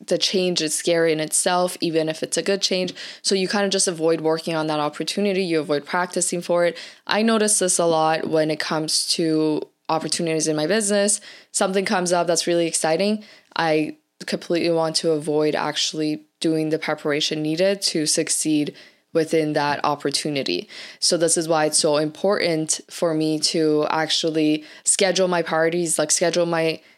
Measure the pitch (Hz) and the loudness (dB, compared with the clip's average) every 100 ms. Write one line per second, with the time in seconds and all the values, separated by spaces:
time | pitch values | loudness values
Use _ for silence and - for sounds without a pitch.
0 | - 175 - 190 185 170 156 - 175 170 | -4 -2 0 0 0 0 -2 -2 0 2
1 | 165 156 156 - 185 180 180 - 170 160 | 2 0 -2 0 2 2 0 -2 -2 0
2 | 160 160 160 170 165 196 - 185 180 - | 0 -4 -4 -2 -2 0 0 -2 -4 -8
3 | - - - 196 185 208 196 190 196 160 | -16 -8 -2 0 0 0 0 0 -2 0
4 | 160 160 156 160 170 160 156 151 147 - | 0 0 0 -2 -2 -2 -2 -2 -2 -4
5 | 160 - 202 190 185 160 143 147 143 180 | -6 -2 0 0 0 0 0 -2 -2 -4
6 | 180 180 170 175 170 175 175 165 - - | -2 -2 -2 -4 -2 0 0 -2 -14 -12
7 | - 202 226 226 214 - 185 185 170 160 | -4 0 2 2 2 2 0 2 2 4
8 | 156 160 - 160 156 151 - 160 156 - | 2 0 0 0 0 -2 -2 -2 0 -2
9 | - - 160 156 156 151 - _ - 160 | -2 -2 0 2 2 0 -6 _ -4 -2
10 | 156 - 165 160 151 156 151 220 202 202 | -2 -4 -2 0 0 0 0 0 2 2
11 | 208 - - - - - 196 196 185 190 | 2 0 -6 -20 -8 -2 0 0 0 0
12 | 175 175 170 165 - 170 165 - 160 165 | 0 0 2 0 2 2 2 0 0 2
13 | 208 214 - - _ - 165 156 151 151 | 0 -2 -6 -20 _ -2 0 2 0 -6
14 | _ - - 175 - 170 165 165 160 151 | _ -14 -6 -6 -2 0 2 2 0 0
15 | 165 156 156 151 151 - 151 147 - 156 | 0 0 0 0 2 0 -2 -2 -4 -2
16 | 151 151 - - 165 160 156 156 - 151 | -4 -4 -8 -4 0 0 0 -2 -2 -4
17 | 156 143 - 156 151 160 190 196 - 165 | -2 -2 -2 -2 -2 0 0 0 -2 -2
18 | 151 175 151 - 156 151 143 - - _ | 0 0 0 -2 0 0 0 -6 -20 _
19 | _ 165 156 160 151 151 147 143 - 143 | _ -2 0 0 2 0 0 0 -2 0
20 | 147 - 156 143 120 87 - - - - | -2 -2 -2 -4 -2 -4 -6 -14 -18 -4
21 | - 175 165 175 160 156 151 - 160 147 | 0 2 2 2 2 2 2 2 2 2
22 | 156 - 190 208 175 160 160 - - - | 0 0 0 2 0 0 -2 -4 -6 -2
23 | 170 156 156 156 156 170 156 151 151 160 | 0 0 0 0 0 2 2 2 2 0
24 | 156 - 165 156 151 151 - - - - | 0 0 0 2 2 2 -4 -6 -2 2
25 | 190 180 185 175 165 160 165 175 165 156 | 2 2 2 2 0 2 2 2 0 0
26 | 151 - 170 170 170 165 160 160 - | 0 2 2 2 2 2 0 -2 -10